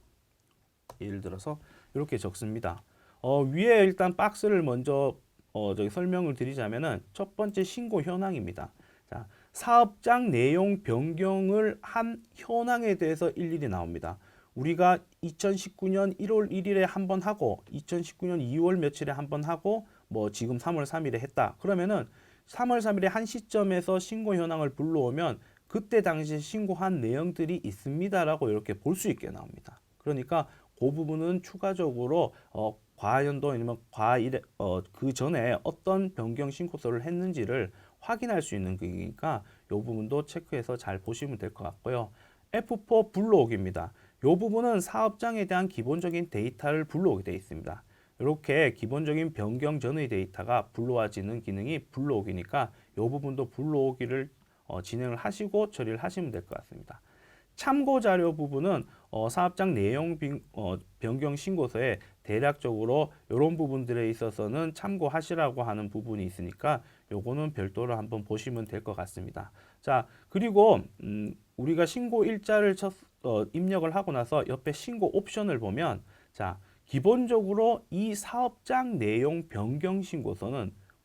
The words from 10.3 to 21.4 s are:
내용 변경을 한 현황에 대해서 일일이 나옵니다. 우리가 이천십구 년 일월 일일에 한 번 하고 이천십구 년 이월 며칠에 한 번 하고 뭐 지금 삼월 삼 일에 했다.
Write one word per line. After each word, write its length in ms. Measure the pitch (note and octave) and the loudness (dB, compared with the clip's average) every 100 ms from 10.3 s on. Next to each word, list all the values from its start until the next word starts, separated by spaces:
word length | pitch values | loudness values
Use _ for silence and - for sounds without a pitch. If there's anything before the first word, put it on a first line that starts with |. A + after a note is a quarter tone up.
내용 500 | A#2+ B2+ E3 G3 G3 | 4 6 6 4 2
변경을 960 | - A#2 D3+ E3 F#3+ F#3+ F#3+ G#3 G#3+ G#3 | 0 0 0 0 0 2 2 4 2 0
한 420 | - A#3 A#3 A#3 - | -4 -2 -2 -4 -14
현황에 640 | - - A#3 A#3 A#3+ A3+ F#3+ | -16 -4 0 2 2 2 2
대해서 340 | D#3+ D#3+ E3+ | 2 2 0
일일이 380 | - E3+ E3 C#3+ | 0 -2 -2 -2
나옵니다. 480 | F#2 E2+ E2+ D#2+ F#2 - _ _ - | -2 -2 -4 -6 -10 -14 _ _ -4
우리가 420 | C#3+ E3+ F3+ F3+ - _ | -2 4 6 6 0 _
이천십구 680 | E3+ D#3 G3+ G3 F#3+ - F#3+ | -10 -2 -2 0 -4 -6 0
년 260 | F#3+ G3 F#3 | 2 0 -2
일월 340 | G3+ A3 G#3 | 0 2 2
일일에 320 | F#3+ F#3 G3 | 0 2 4
한 240 | F#3 G3 F#3+ | 2 2 0
번 140 | F#3+ | 0
하고 420 | F3+ G#3 C3 G2 - | 0 0 0 0 -6
이천십구 560 | C#3+ - F3 E3+ - F3+ | -12 -4 -4 -4 -6 -2
년 160 | F3 | 0
이월 360 | B2 D3 E3+ F#3 | 0 2 4 4
며칠에 340 | D3 D3 C#3+ | 2 -2 -4
한 180 | C#3 C#3+ | -4 -4
번 140 | D3 | -4
하고 420 | D3+ E3 G3 A3 G#3+ _ - | -2 -2 0 -2 -4 _ -8
뭐 240 | A2 G#2 | -2 -2
지금 260 | G#2 A#2 B2 | -2 -4 -2
삼월 300 | E3 E3+ C#3 | -2 -2 -2
삼 180 | D#3+ D#3 | -2 -2
일에 140 | A#2 | -2
했다. 360 | C3+ - | -2 0